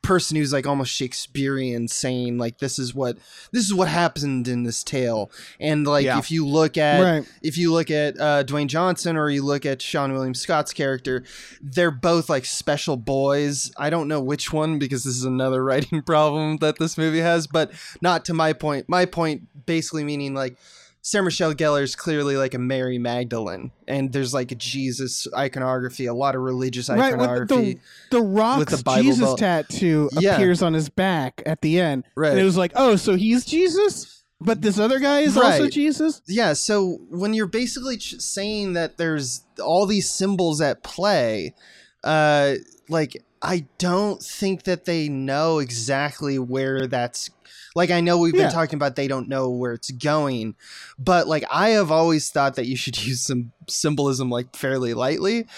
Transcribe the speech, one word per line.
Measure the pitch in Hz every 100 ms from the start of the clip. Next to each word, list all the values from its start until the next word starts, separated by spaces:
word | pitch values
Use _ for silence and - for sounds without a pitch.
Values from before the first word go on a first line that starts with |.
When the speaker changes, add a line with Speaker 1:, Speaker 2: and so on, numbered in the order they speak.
Speaker 1:
person | - 185 - 156
who's, | 143
like, | 143 135
almost | 139 127
Shakespearean | - 127 - - 139 135 135 127 120 117
saying, | - 131 127 123 120
like, | 117 -
"This | 135 135
is | 123
what, | 127 123 117 - - -
this | 247
is | 196
what | 190 180
happened | 165 170 143 143 131 120
in | 120
this | 120 -
tale." | - 131 120 110 98 - - -
And, | 151 151 147
like, | 147
Speaker 2:
Yeah. | 135 117
Speaker 1:
if | -
you | 160 143
look | 156 160 160
at, | 151 147
Speaker 3:
Right. | 185 156 123 -
Speaker 1:
if | 156 151
you | 170
look | 165 156
at, | 151 147 -
uh, | 147 147
Dwayne | 131 147 143
Johnson | 156 180 170 175 160
or | 151
you | 139
look | 139 143 143
at | 135
Sean | - 156 139
William | 135 131 127
Scott's | - 160 147
character, | - 139 131 131 127 127 - - -
they're | 143 127 170
both, | 131 170 170 160
like, | 139
special | 123 - - 147 - 131
boys. | 113 135 139 143 147 139 - -
I | 147
don't | 165 147
know | 151
which | 131 147 -
one | 156 156 151
because | 135 135 135
this | 123
is |
another | 131 127 131 131
<laughs> | 131
writing | 135 233 165
problem | 147 156 151 147 156 156
that | 156 151
this | 160 -
movie | 160 160
has, | 165 170 151
but | 160 151 - - -
not | 175 170 -
to |
my | 165 156
point. | 156 151 139 -
My | 180 180
point | 170 160 147 - 143 156
basically | 165 160 160
meaning, | 147 147 139
like, | 135 131 127 - - - _ -
Sarah | 214 185
Michelle | 160 160
Gellar | 147 156 143
is | 135 -
clearly, | - 151 143 139
like, | 131
a | 127
Mary | 127 131 127 123
Magdalene, | 120 120 123 117 101 92 127 - -
and | 139 135
there's, | 135 127
like, | 135 123
a | 120
Jesus | - 139 131 120 131 - - 117
iconography, | 139 135 127 131 123 123 123
a |
lot | 120 139
of | 131
religious | 131 127 131 123 123
Speaker 3:
Right, | 208 262
Speaker 1:
iconography. | 247 254 123 233 262 208
Speaker 3:
with | 185 - - -
the, | 240
the |
Rock's | 214 202 226 269
Speaker 1:
with | 147
the | 151
Bible | 127 131
Speaker 3:
Jesus | 262 247
Speaker 1:
Belt. | 233 127
Speaker 3:
tattoo | 202 165 147 - 185 151 147
Speaker 1:
Yeah. | 143 196 185
Speaker 3:
appears | 185 175
on | 175
his | 160 147
back | - 190 170 131 - -
at | 156
the | 156 170
end. | 170 135 - -
Speaker 1:
Right. | 151
Speaker 3:
And | 190
it | 190
was | 180
like, | 180 -
"Oh, | 269 202
so | - 185
he's | 220 247
Jesus? | - 320 370 339 415 - - - _ _
But | 165 214
this | 208 196
other | 220 262
guy | 277 285
is | 302 269
also | 240 165
Speaker 1:
Right. | -
Speaker 3:
Jesus?" | 294 294 294 311 - -
Speaker 1:
Yeah, | 208 208
so | 143 - 208 185 156 -
when | 175 208
you're | 220 196
basically | 220 247 262 262 247
ch-, | - -
saying | - - 202 214 196
that | 175 160 -
there's | 165 156 131 - - -
all | - 175 202
these | 208 -
symbols | - 190 190 175 151
at | 147 -
play, | - - 196 180 117 107 78 - - - _ _ -
uh, | 156 151 147 143 131 - _ -
like, | 160 147 - - _
I | - 180 135 -
don't | 180 180 208 185
think | - - 196 190
that | - 180 -
they | 165 151
know | 135 135 139 160 160
exactly | 131 117 113 139 143 - 143 135
where | 123 131 135 135 131
that's, | 123 120 - - - - - - 170
like, | 175
I | 175
know | 170 175
we've | 170
been | 359
Speaker 3:
Yeah. | -
Speaker 1:
talking | 170 160 151
about | 143 127
they | 139
don't | 135 120
know | 135 131
where | 123 123
it's | 117 -
going, | 127 147 156 143 123 110 - - - - -
but, | 135 180 143
like, | 156 -
I | 147 208
have | 214 170
always | 160 165 156 -
thought | 151 139 135
that | 120
you | 127
should | - 101
<laughs> | 110
use | 123
some | - 127 120 - -
symbolism, | - 156 147 139 131 127
like, | 120 127 -
fairly | 135 131 123
lightly | 117 127 160 196 233 226